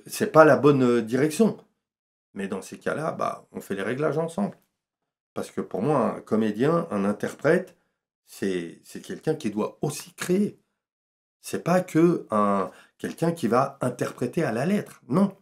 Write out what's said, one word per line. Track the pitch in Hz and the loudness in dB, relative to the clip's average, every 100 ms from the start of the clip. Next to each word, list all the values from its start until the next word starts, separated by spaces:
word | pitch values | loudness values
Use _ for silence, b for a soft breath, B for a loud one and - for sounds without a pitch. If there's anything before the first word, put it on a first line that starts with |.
| - | -12
c'est | - 107 | -4 4
pas | 156 | 8
la | 156 123 | 8 8
bonne, | 143 139 | 6 6
euh, | 123 120 | 4 2
direction. | 110 127 - 151 214 - - _ _ _ _ _ _ 98 | 2 0 0 2 0 0 -12 _ _ _ _ _ _ -10
Mais | 98 | -8
dans | 95 | -8
ces | - 98 | -10 -10
cas-là, | 90 131 160 | -6 -4 -4
bah, | - - - - | -4 -6 -6 -12
on | 104 | -16
fait | - 98 | -8 -6
les | |
réglages | 98 127 151 147 | -4 -2 -2 -2
ensemble. | 165 - 180 - _ _ _ _ _ _ _ | -4 -2 -4 -6 _ _ _ _ _ _ _
Parce | - - | -12 -8
que | - | -8
pour | - - | -8 -4
moi, | 127 143 110 - | 0 2 0 -2
un | |
comédien, | - 110 110 104 139 170 170 | -2 0 0 0 2 2 -2
un | 104 | -2
interprète, | 98 104 104 - 143 180 - _ _ _ _ _ _ | -2 -2 -6 -2 2 2 0 _ _ _ _ _ _
c'est, | - 98 92 85 76 | -6 -4 -4 -6 -12
c'est | - - | -20 -18
quelqu'un | - 90 160 | -14 -8 -4
qui | 156 107 | -4 -4
doit | 104 101 - | -4 -4 -4
aussi | 147 - - | -6 -6 -14
créer. | - - 185 185 - _ _ _ _ _ _ _ _ | -12 -2 0 0 -4 _ _ _ _ _ _ _ _
C'est | - 95 | -10 -6
pas | - 180 | 0 0
que | 180 156 170 165 - | 2 4 4 2 -2
un, | 107 104 98 92 B B _ | 0 0 0 -4 B B _
quelqu'un | - - 165 | -10 -4 -4
qui | 165 107 | -2 0
va | 120 135 - | 0 0 -2
interpréter | 127 - - - 123 170 | -6 -4 -8 -6 -6 -2
à | 147 | -2
la | 110 160 | -2 -2
lettre. | 202 - - 127 | -2 -4 -14 -4
Non. | 160 196 - | 0 0 -2